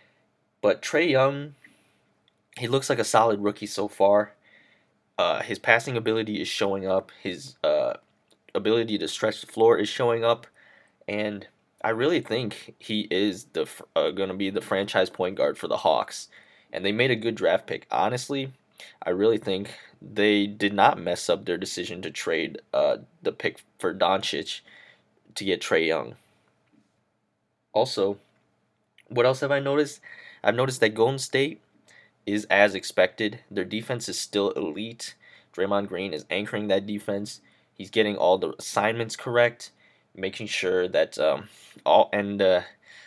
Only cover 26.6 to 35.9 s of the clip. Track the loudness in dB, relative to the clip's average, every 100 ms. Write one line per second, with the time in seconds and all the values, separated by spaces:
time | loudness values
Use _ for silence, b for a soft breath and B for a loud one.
26.6 | _ _ _ _ _ _ _ _ _ _
27.6 | _ 0 0 2 0 0 _ _ _ _
28.6 | _ _ _ _ _ 2 4 2 0 0
29.6 | 2 0 0 -4 B B B B -2 0
30.6 | 0 2 0 4 2 2 -2 0 -2 -4
31.6 | _ _ _ b b _ -4 -4 2 6
32.6 | 6 4 -4 2 2 2 -4 -4 -8 -6
33.6 | -4 -6 -6 -8 -6 -8 -4 0 0 0
34.6 | -4 -6 -10 -12 -16 -16 b b b -4
35.6 | 0 0 -2